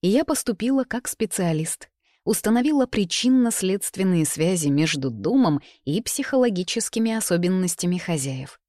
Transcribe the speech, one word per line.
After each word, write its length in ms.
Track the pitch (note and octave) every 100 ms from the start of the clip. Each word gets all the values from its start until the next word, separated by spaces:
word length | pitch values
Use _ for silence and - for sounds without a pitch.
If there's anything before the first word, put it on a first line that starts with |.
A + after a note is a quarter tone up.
И 80 | F3
я 160 | A#3 D#4+
поступила 580 | D4+ - F#3+ A3+ C4+
как 240 | B3+ A#3+ -
специалист. 800 | - G#3+ - F3 D#3 D#3+ - - _ _ _
Установила 640 | - A3 - A#3+ B3+ D4 B3+
причинно-следственные 1400 | A3+ F#3 - B3 B3+ A#3 A3+ F#3 G3 - - F#3+ F3 D3+
связи 440 | - D#3+ F#3 D3
между 420 | C#3+ D#3 D3+ C3
домом 500 | A2 A2+ C4 A3 D3 - _
и 180 | - E3
психологическими 1080 | - - C#4 C4+ B3 F#3 F3+ A3+ - A#3 A3+
особенностями 880 | A3 G#3+ F3 F3 F#3 F3+ - F3 F3+
хозяев. 600 | E3+ D#3+ C3+ C3 C3+ -